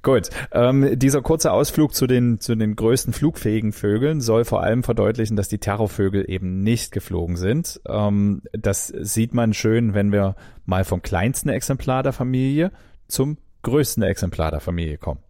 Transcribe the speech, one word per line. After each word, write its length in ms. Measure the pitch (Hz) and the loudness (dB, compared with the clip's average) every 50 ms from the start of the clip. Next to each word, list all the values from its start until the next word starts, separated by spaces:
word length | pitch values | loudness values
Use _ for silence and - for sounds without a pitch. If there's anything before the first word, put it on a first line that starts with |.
| - | 4
Gut, 260 | 135 135 113 90 - - - - - | 4 2 2 2 -2 -10 -10 -10 -2
ähm, 480 | - 123 120 127 131 139 139 123 117 127 | 2 4 4 6 6 4 4 4 4 4
dieser 240 | 127 135 139 143 | 2 4 2 2
kurze 300 | 120 - 160 156 - 156 | 2 2 0 2 2 2
Ausflug 420 | 90 107 117 - - 160 156 139 - | 4 2 2 2 2 2 2 2 2
zu 140 | - 135 123 | 0 2 2
den, 320 | 127 123 120 120 117 107 | 4 4 4 2 2 0
zu 160 | - - 117 | 0 -2 0
den 180 | 110 110 107 107 | 0 0 -2 0
größten 380 | - 113 113 127 127 - - | 2 2 2 2 2 0 -4
flugfähigen 580 | 104 - 143 160 - - - 110 107 110 107 107 | -2 0 0 0 0 0 -2 0 0 0 0 -2
Vögeln 480 | 104 - - 104 104 110 131 147 160 151 | -4 -2 0 0 2 2 2 0 0 0
soll 240 | 120 113 110 117 120 | 0 2 2 2 2
vor 160 | - - - | 2 0 0
allem 220 | - 95 113 123 | 2 2 0 0
verdeutlichen, 540 | 123 - 117 104 101 101 113 113 110 104 110 | 0 0 0 2 2 0 2 0 -2 0 0
dass 100 | 104 98 | -2 -2
die 120 | - 107 101 | -2 -4 -4
Terrorvögel 720 | - 101 101 107 110 98 - - 101 95 101 98 - - | -2 -4 0 0 -2 -2 0 0 0 2 2 0 -2 -2
eben 360 | 92 92 92 90 92 95 98 | -4 -4 -4 -4 -4 0 0
nicht 260 | 110 120 120 - - | 0 0 0 -2 -6
geflogen 460 | - 101 - - 92 85 85 85 87 | -8 -8 -6 -4 -6 -4 -4 -4 -4
sind. 440 | 87 92 98 120 156 170 - - - - - | -2 0 0 0 0 -2 -6 -10 -12 -10 -6
Ähm, 540 | - 107 104 104 101 101 101 101 98 - - - | -2 0 0 0 2 2 2 0 0 -2 -8 -10
das 360 | - 110 - 104 98 - - - | -10 -4 -2 -2 -2 -2 -6 -8
sieht 440 | - - 82 107 - 113 113 117 | -10 -10 -8 -4 0 0 0 0
man 220 | - 120 117 110 104 | 0 0 2 2 0
schön, 400 | - - 110 110 117 120 110 98 | 0 2 2 2 2 2 2 0
wenn 160 | 104 101 104 | 2 2 2
wir 240 | 101 101 98 98 95 - - - - - - | 2 2 2 0 -2 -6 -14 -20 -20 -14 -6
mal 160 | - 92 92 | -2 0 0
vom 200 | 95 - 92 90 | 0 0 -2 -4
kleinsten 480 | - - - 85 95 123 135 - - 151 | -2 -2 -2 0 0 0 -2 -2 -4 -4
Exemplar 520 | 104 131 - - 135 127 - 135 127 131 | -4 -4 -2 -4 -4 -2 -2 -2 -2 0
der 100 | 131 139 | 0 -2
Familie 600 | 127 - 131 127 131 127 131 135 139 151 170 190 - - - - - - - | -2 -2 -4 -2 0 0 0 0 0 0 0 -2 -4 -10 -20 -20 -20 -20 -14
zum 320 | - - - 131 147 151 - - - - _ | -8 -2 -2 -2 -2 -2 -8 -12 -20 -20 _
größten 400 | - 117 123 151 139 - - - | -4 0 2 2 2 2 0 0
Exemplar 480 | 107 95 95 - 98 90 - - 80 78 | 0 0 0 -2 -4 -4 -2 -2 -2 -2
der 100 | 78 76 | -2 -4
Familie 380 | - - 87 85 85 78 73 - | -4 -4 -4 -4 -4 -6 -6 -8
kommen. 220 | - 82 71 - - | -8 -8 -8 -8 -14